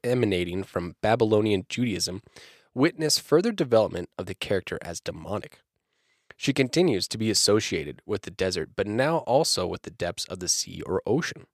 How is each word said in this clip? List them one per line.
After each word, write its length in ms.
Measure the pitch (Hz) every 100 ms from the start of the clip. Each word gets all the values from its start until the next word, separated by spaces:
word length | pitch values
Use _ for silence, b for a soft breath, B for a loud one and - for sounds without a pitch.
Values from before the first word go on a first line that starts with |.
emanating 600 | 120 127 110 90 87 92
from 320 | 90 92 87 -
Babylonian 640 | 107 113 110 107 110 98 -
Judaism 540 | - 123 90 87 95 B B B B B
witness 460 | 127 156 156 156 -
further 320 | - 156 220
development 580 | 208 135 110 98 90 87 -
of 80 | 95
the 80 |
character 460 | 95 - 98 - 82
as 180 | 82 85
demonic. 600 | - 82 82 101 - - _ _ b b b b b -
She 160 | -
continues 540 | 135 127 165 180 98 -
to 80 | 113
be 100 | 110
associated 720 | 101 - 104 - 87 73 - -
with 180 | 101
the 80 | -
desert, 400 | 92 95 90 78 -
but 120 | 101
now 300 | 110 143 165
also 480 | - 131 160 - 90
with 160 | 85
the 80 | -
depths 340 | - 87 - -
of 140 | 92
the 80 | 90
sea 340 | - - 90 -
or 160 | 90 -
ocean. 400 | 135 - - -